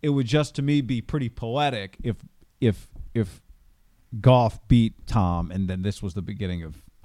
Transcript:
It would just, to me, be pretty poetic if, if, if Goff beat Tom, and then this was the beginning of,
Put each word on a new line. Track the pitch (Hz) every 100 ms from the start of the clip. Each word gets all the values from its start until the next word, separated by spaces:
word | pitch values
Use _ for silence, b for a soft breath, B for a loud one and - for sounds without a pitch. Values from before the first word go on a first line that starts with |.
It | 151
would | 143 120
just, | 147 147 -
to |
me, | 139 147
be | 123 123
pretty | - 151 123
poetic | - 117 127 147 120 98 -
if, | 120 107 - _ _ _
if, | 117 101 - - -
if | 117 101 - _ - _ _ _ _ _ 113
Goff | 127 127 113 - -
beat | 120 113 - -
Tom, | 113 92 87 87
and | 92 95
then | 92
this | 95 98
was | 101
the | 87
beginning | 90 101 95 87
of, | 80 76 - _